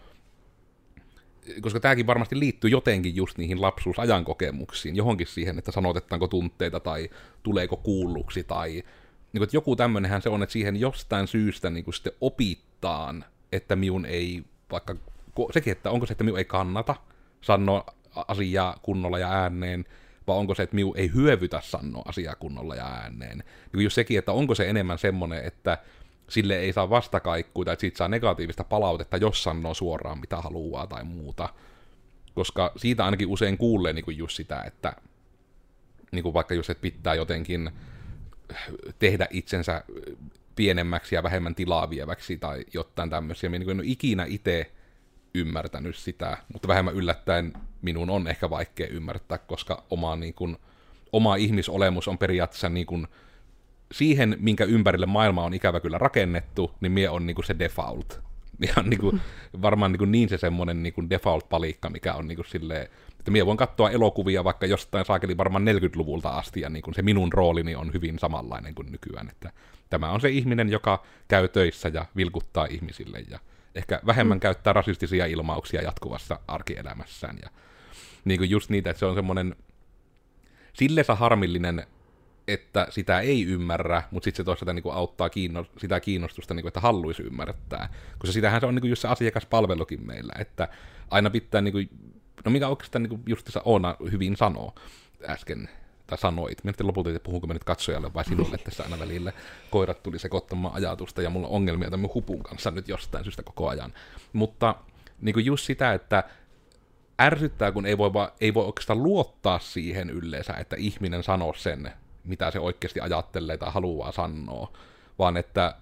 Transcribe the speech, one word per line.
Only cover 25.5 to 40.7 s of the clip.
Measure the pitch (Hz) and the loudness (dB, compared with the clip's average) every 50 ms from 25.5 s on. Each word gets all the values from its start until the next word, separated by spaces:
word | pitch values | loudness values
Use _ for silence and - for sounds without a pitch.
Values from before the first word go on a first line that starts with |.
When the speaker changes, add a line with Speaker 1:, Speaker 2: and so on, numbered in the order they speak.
| - _ - 95 82 - - - - - - - - _ _ - | -10 _ -2 0 0 0 -4 -10 -20 -20 -20 -20 -20 _ _ -2
Speaker 1:
sille | - 110 101 98 98 90 | 0 2 2 4 2 2
ei | 92 95 - | 2 0 2
saa | 107 95 92 | 2 2 4
vastakaikkuja, | 113 120 - - - 92 - 90 82 85 85 - - - 87 85 87 | 4 2 2 2 0 0 0 0 0 0 -2 -4 -4 -4 -2 -2 -2
että | - | 0
siitä | - 90 - - | -2 -2 -2 0
saa | 87 90 | 0 0
negatiivista | 107 117 117 107 85 82 85 82 - - - | 0 2 2 2 0 0 -2 -6 -6 -8 -4
palautetta, | - 107 107 104 90 85 82 - - - | -2 0 2 2 2 2 0 -2 -4 0
jos | 92 104 107 101 - - | 2 2 2 2 2 0
sanoo | 87 80 82 82 80 80 | -2 -2 -2 -2 -4 -4
suoraan, | - 92 85 80 78 - - 80 71 | -4 -2 -4 -4 -4 -6 -8 -8 -10
mitä | - - 92 | -8 -6 -6
haluaa | 85 82 80 80 82 78 82 76 65 76 | -6 -6 -6 -8 -8 -8 -6 -6 -8 -8
tai | - - - - | -8 -10 -10 -10
muuta. | 85 87 85 76 69 69 - 82 - - - - - - - - - - - _ _ - - - - - | -10 -10 -10 -10 -10 -8 -8 -8 -8 -10 -14 -20 -20 -20 -20 -20 -20 -20 -20 _ _ -20 -20 -20 -8 -6
Koska | - 90 - - 92 90 87 - | -4 -4 -2 0 0 0 0 -2
siitä | - - 120 123 110 95 | -2 -2 0 2 2 2
ainakin | 95 101 95 101 87 | 2 2 2 0 0
usein | 101 - 110 98 95 - | 0 2 2 2 2 2
kuulee | 120 120 107 98 90 80 78 | 2 4 4 4 2 0 0
niinku | 80 - 82 | -2 -4 -6
just | 78 76 82 82 - | -6 -6 -8 -8 -8
sitä, | - 80 - 76 64 50 | -10 -8 -8 -8 -8 -8
että | - - _ - - - - - - _ _ _ _ _ _ _ _ _ - _ _ _ _ _ _ - - - - - | -10 -10 _ -6 -6 -6 -8 -14 -20 _ _ _ _ _ _ _ _ _ -20 _ _ _ _ _ _ -20 -20 -14 -8 -6
niinku | 90 85 87 80 | -4 -2 0 0
vaikka | 85 80 - 90 | 0 0 0 0
just, | 85 80 - | -2 -2 -2
että | 85 - - | -4 -4 -4
pitää | 90 - - 80 80 78 | -6 -6 -4 -2 -2 0
jotenkin | 80 78 - 82 82 80 - 90 85 82 78 - - - - - - - - - - - - - - - - - - - - 76 - - 82 - - | 0 0 -2 -2 -4 -4 -4 -4 -4 -4 -6 -8 -12 -16 -16 -16 -16 -14 -14 -14 -14 -14 -16 -16 -18 -18 -16 -14 -14 -12 -12 -12 -14 -14 -16 -2 2
tehdä | 107 95 104 90 92 - | 4 4 4 4 0 -2
itsensä | - 92 - - 98 90 82 - 82 - - - - - 71 71 - - 76 - - - _ - - | -2 -6 -6 -4 -4 -2 -2 -2 -4 -4 -8 -12 -16 -16 -14 -14 -14 -16 -16 -20 -20 -20 _ -10 -2
pienemmäksi | - 107 98 | 2 4 4